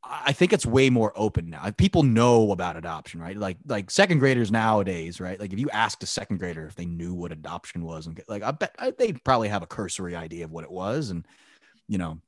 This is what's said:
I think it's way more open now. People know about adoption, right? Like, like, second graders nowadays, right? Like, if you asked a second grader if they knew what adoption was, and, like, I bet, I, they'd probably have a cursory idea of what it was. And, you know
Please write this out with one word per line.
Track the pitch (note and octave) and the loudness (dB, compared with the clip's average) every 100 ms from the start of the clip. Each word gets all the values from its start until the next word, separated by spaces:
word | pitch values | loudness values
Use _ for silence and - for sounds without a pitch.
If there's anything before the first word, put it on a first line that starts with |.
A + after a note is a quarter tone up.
I | - D3 C#3 | -12 -4 -2
think | C#3 F3+ | 2 4
it's | G#3+ | 2
way | A#2+ B2 C3+ | 4 4 6
more | B2 G#2+ G2 | 6 2 0
open | G#2+ - E2 | 0 0 -6
now. | D2+ E2 | -8 -8
People | - G3 F3+ | 2 4 6
know | C#3+ A2+ B2 A#2+ G#2+ | 6 6 8 8 6
about | F#2 F2 E2 | 2 -2 -6
adoption, | E2 D#2+ - E2+ | -8 -10 -10 -14
right? | E2 G2+ | -10 -6
Like, | G2 F#2 D3 | -6 -6 -6
like, | A2 F#2+ | -6 -2
second | - G3 D#3+ | 4 4 6
graders | C3+ B2 A2 | 6 4 2
nowadays, | A2+ A2 G#2+ G2 F2 E2 F2 | 2 4 4 2 -4 -6 -8
right? | F2+ F#2+ | -8 -8
Like, | G#2 | -8
if | F#2+ | -4
you | C#3 | -4
asked | G#2 A2 - | 0 -2 -2
a | - | -8
second | - G#2 F#2+ | -8 -4 -6
grader | F2+ D#2+ D#2 | -6 -8 -12
if | - | -10
they | F2 | -10
knew | E2+ E2+ | -8 -8
what | F2+ F2 | -6 -8
adoption | D#2+ D#2 E2+ - F2+ | -10 -12 -12 -10 -10
was, | E2 D#2+ D#2+ | -8 -10 -12
and, | E2 - | -14 -10
like, | G#2 | -8
I | G#2+ | -6
bet, | D3 - - | -4 -6 -4
I, | B3+ | -6
they'd | B3+ A#3 C#3+ | 0 -2 0
probably | - B2+ G#2+ | 2 2 2
have | G#2 | -2
a | E2+ | -6
cursory | - F#2+ - F2+ | -8 -8 -6 -6
idea | E2+ E2 E2+ | -8 -10 -10
of | E2 | -10
what | E2 | -12
it | D#2 | -12
was. | F2+ F#2+ C3+ C3 | -6 -4 -2 -4
And, | F2 - _ _ _ _ _ _ | -6 -10 _ _ _ _ _ _
you | G#2 | -4
know | E2+ D#2+ | -4 -8